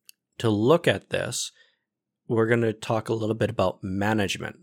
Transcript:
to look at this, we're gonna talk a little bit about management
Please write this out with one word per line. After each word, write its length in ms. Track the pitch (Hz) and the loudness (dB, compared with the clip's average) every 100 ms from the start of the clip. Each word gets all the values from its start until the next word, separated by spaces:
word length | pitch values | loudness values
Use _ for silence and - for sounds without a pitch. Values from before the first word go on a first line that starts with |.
| _ - _ - | _ -20 _ -4
to 80 | 113 | 0
look 380 | 104 113 170 143 | 2 4 4 2
at 220 | 98 - | 0 -2
this, 420 | 95 101 127 - - _ _ _ _ _ _ - | -4 -4 -6 -8 -12 _ _ _ _ _ _ -4
we're 200 | 113 113 | 0 2
gonna 260 | 120 113 | 2 2
talk 360 | 107 - 113 - | -2 -2 -2 -2
a 40 | |
little 220 | 113 107 110 | -2 -2 -2
bit 140 | 107 | -2
about 340 | 110 92 - | 0 -2 -2
management 760 | 98 95 101 110 95 - - - | -4 -2 0 0 0 -4 -8 -12